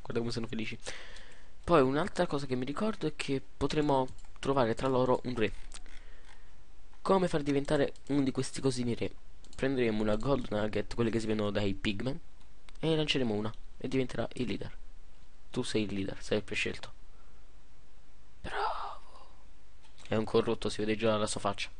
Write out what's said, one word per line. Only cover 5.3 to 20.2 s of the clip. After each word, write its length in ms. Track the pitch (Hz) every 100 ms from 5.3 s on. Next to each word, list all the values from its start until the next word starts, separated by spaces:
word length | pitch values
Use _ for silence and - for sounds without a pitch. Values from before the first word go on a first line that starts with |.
re. 180 | 120 104 - - - - - - - - - - - - - - -
Come 260 | - 190 175
far 160 | 156
diventare 500 | 143 143 139 151 139 - -
uno 160 | 143
di 80 | 135
questi 300 | - 135 -
cosini 340 | 135 123 120
re? 180 | 113 98 - - - -
Prenderemo 460 | - 131 135 117 107
una 140 | 110
gold 320 | 110 120 135 120
nugget, 460 | 107 107 104 -
quelle 160 | - 113
che 80 | 113
si 80 | 107
vendono 240 | 107 104
dai 220 | 104 104
pigmen, 440 | 98 110 104 120 139 - - - - - -
e 100 | 156
ne 60 |
lanceremo 380 | 156 151 143 120
una 200 | 104 107 - - -
e 100 | -
diventerà 400 | 131 127 - 113
il 140 | - 123
leader. 280 | - - - - - - - - - -
Tu 100 | 127
sei 220 | 120 113
il 100 | 104
leader, 280 | 98 95 -
sei 180 | - 110
il 40 |
prescelto. 500 | - 104 101 101 - - - - - - - - - - - - - - - -
Bravo! 880 | - - 427 - - - - - - - - - - - - - -
È 80 |
un 100 | 104